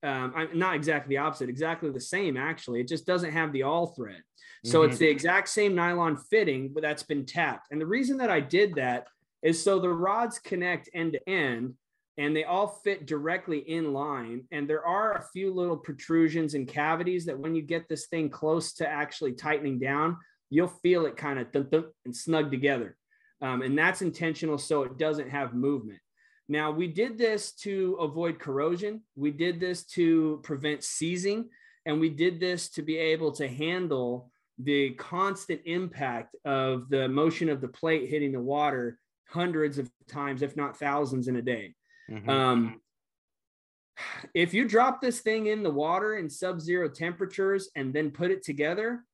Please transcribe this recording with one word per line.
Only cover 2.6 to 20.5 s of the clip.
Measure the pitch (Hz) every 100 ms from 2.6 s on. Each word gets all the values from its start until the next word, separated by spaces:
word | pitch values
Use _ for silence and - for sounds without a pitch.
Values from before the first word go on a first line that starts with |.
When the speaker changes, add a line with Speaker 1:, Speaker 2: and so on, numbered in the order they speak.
| - 120
Speaker 1:
It | 123
just | 151 -
doesn't | 180 170
have | 156 156
the | 139
all | 135 165 170
thread. | - 113 90 - _ - - 117
So | 160
it's | 156 123
Speaker 2:
Mm-hmm. |
Speaker 1:
the | 160
exact | 143 160 185 190
same | - 208 180
nylon | 175 175 170 143
fitting, | - 220 185 131 135
but | 143
that's | 156 151
been | - 147 131
tapped. | 170 156 113 -
And | 147
the | 156
reason | 226 254 269
that | 247
I | 175
did | 139 170 208 156
that | 127 123 - _ _ _
is | 156 165
so | 202 190
the | 180
rods | 170 185 214 233 -
connect | - 185 180 170 -
end | 175 165
to | 147 -
end | 190 143 117 123 127 _ _ _ -
and | 147 156
they | 156
all | 180 202 202
fit | - 196 143
directly | 156 151 180 185 151
in | 135 165 160
line. | 135 147 139 113 120 131
And | 147 143
there | 151 165
are | 185 220
a | 202 -
few | 185 190
little | 185 175 156
protrusions | - 139 - 165 160 160 156 143
and | 127
cavities | - 151 165 175 180 170
that | 135
when | 151
you | 165
get | 147 165 165
this | 156 -
thing | 170 151
close | - 156 165 160 -
to | 156
actually | 147 147 - 147
tightening | 123 156 151 147 127
down, | 131 143 160 170 - _
you'll | _